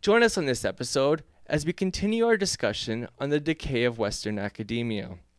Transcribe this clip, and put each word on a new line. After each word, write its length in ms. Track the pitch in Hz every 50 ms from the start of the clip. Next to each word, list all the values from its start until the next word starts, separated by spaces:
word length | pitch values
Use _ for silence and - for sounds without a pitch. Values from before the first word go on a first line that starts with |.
Join 220 | - 202 202 233 233
us 120 | 226 -
on 120 | - 165 139
this 180 | 127 117 -
episode 580 | 104 95 - 120 120 - 147 135 139 151 160 147 - _ _ -
as 200 | - - 151 147
we 80 | 160 175
continue 520 | - 196 185 180 - - 202 220 226 226
our 120 | 233 233 208
discussion 680 | 196 180 - - - 107 107 - - - 110 113 120 - _ _
on 100 | 139 139
the 100 | 147 151
decay 440 | 147 160 160 - - 151 135 120 120
of 140 | 123 120 113
Western 420 | 113 101 113 - - 104 104 104
academia. 800 | 101 101 - - 113 101 113 117 117 120 110 104 95 90 92 90 - _ _